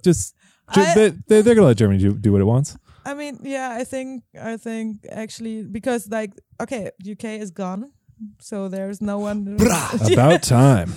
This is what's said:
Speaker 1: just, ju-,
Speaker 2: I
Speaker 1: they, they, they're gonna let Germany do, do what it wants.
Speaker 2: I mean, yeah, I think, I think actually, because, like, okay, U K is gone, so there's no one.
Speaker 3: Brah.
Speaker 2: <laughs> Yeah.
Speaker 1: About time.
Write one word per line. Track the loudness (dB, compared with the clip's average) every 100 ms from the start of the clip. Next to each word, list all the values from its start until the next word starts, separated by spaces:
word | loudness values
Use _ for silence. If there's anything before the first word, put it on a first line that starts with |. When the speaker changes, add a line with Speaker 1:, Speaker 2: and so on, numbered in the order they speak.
Speaker 1:
just, | 0 0 -4 _ _ _ _
ju-, | 2
Speaker 2:
I | 4 4
Speaker 1:
they, | 2 0 2
they, | 4
they're | 6 6
gonna | 6
let | 4
Germany | 2 2
do, | 0 0
do | 0
what | 2
it | 2
wants. | 0 -2 -10 _ _ -12
Speaker 2:
I |
mean, | -10 -12 -12
yeah, | -10 -8 -8 -10
I | -8
think, | -10 -10 -14 -18 -16
I | -14 -12
think | -10 -10 -10 -12 -14
actually, | -14 -14 -12 -12 -12
because, | -12 -8 -6 -6 -6
like, | -8 -8 -14 _ -14
okay, | -10 -8 -10 -14
U | -16 -12
K | -12 -12
is | -12
gone, | -10 -10 -10 -12 _ _ _ -20 _
so | -14 -10 -8
there's | -8 -10 -8
no | -6 -6
one. | -6 -6 -6 2
Speaker 3:
Brah. | 2 2 -2 -2 2
Speaker 2:
<laughs> |
Yeah. |
Speaker 1:
About | 4 6 4
time. | 4 6 6 6 2